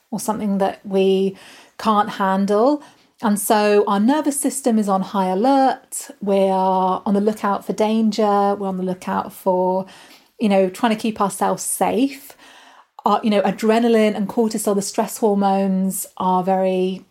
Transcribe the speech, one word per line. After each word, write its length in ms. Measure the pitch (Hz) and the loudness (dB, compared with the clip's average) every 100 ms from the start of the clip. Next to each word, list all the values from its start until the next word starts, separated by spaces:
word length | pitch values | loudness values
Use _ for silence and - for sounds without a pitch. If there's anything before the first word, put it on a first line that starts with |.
| _ | _
or 80 | 214 | -6
something 400 | - 214 208 196 | -4 -4 -2 0
that 260 | 190 - 202 | -2 -4 -4
we 500 | 190 190 190 190 190 - - - - | 0 2 2 0 -4 -20 -20 -20 -6
can't 320 | 233 208 214 | 0 0 0
handle. 720 | - 196 190 196 208 247 294 - _ _ _ | -2 0 0 2 2 2 0 -6 _ _ _
And 160 | 226 208 | -2 -2
so 460 | - 214 208 208 - | 2 2 4 4 2
our 140 | 202 | 2
nervous 380 | 220 302 294 277 | 2 2 0 -2
system 400 | 277 - 254 220 | -4 -2 0 0
is 100 | 202 | 0
on 140 | 190 | -2
high 260 | 185 202 185 | -2 -2 -2
alert. 840 | 185 254 277 269 - _ - - - | 0 2 4 2 0 _ -14 -14 -8
We 280 | 202 196 190 | 0 2 2
are 540 | 190 190 190 185 185 | 2 2 2 0 0
on 100 | - | 0
the 60 | 202 | 0
lookout 460 | 208 214 202 196 - | 0 -2 -4 -4 -4
for 60 | |
danger. 800 | 190 214 220 220 208 208 202 202 | -2 0 2 0 2 2 2 2
We're 140 | 202 196 | 0 -4
on 80 | 185 | -4
the 60 | |
lookout 500 | 185 185 - 196 196 | -4 -6 -4 -4 -4
for, 540 | - 196 185 185 185 190 - - - _ - | -6 -2 0 0 -2 -6 -16 -20 -20 _ -4
you 100 | 214 | 2
know, 220 | 196 185 | 2 2
trying 240 | 185 233 | 0 -2
to 60 | 214 | 0
keep 200 | 226 220 | -4 -2
ourselves 420 | 202 - 196 185 | -4 0 -2 -2
safe. 720 | - - 185 190 277 277 - - - - - - _ - | -6 -2 -2 0 -2 -4 -20 -20 -20 -20 -20 -20 _ -6
Our, 160 | 226 208 | -2 0
you 80 | 226 | 2
know, 120 | 202 | 0
adrenaline 720 | 202 202 220 226 233 226 214 | 0 -2 0 2 4 4 2
and 140 | 208 190 | 0 -4
cortisol, 460 | - 220 214 214 | -2 -2 -2 -2
the 80 | 196 | -2
stress 360 | 196 - 214 - | -2 -4 -4 -2
hormones, 880 | 226 202 196 196 196 185 190 185 - - | 0 2 2 0 0 0 -2 -4 -10 -4
are 260 | 185 185 | 0 0
very 600 | 180 190 190 185 185 185 - | 0 0 0 0 -2 -4 -14